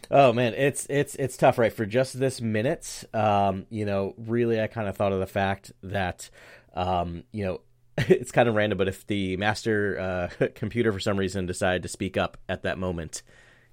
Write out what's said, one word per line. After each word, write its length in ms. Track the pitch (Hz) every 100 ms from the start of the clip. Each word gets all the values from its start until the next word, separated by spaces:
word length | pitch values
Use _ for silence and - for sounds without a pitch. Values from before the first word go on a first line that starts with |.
| -
Oh 200 | 139 131
man, 220 | 113 120
it's, 320 | 120 139 135 -
it's, 240 | 139 143 -
it's 200 | 131 -
tough, 220 | 143 127
right? 160 | 110
For 120 | - 104
just 320 | 120 127 127
this 220 | 131 127
minute, 640 | 113 107 127 170 - - - 110
um, 500 | 107 101 98 95 -
you 140 | 110
know, 300 | 104 98 98 -
really, 440 | 110 117 117 110
I 60 | 107
kinda 260 | 113 101
thought 180 | - 101
of 80 | 95
the 60 | 95
fact 460 | 101 98 98 - -
that, 460 | 95 98 90 - - - - - - 85
um, 480 | 90 90 87 85 -
you 120 | 107 95
know, 160 | 82 _ _
<laughs> 180 | _ -
it's 340 | - - -
kinda 200 | 139 120
random, 260 | 107 107 95
but 100 | 95
if 180 | 95 -
the 280 | 101 95 92
master, 920 | 104 104 117 107 101 - 92 90 90 -
uh, 60 | 135
<laughs> 100 | -
computer 380 | 107 117 113
for 60 | 95
some 180 | 110 98
reason 280 | 92 98 90
decided 340 | 90 95 92
to 60 | -
speak 260 | - 101 101
up 220 | 87 - -
at 140 | 90
that 160 | 92 73
moment, 440 | 92 82 80 - - - - - _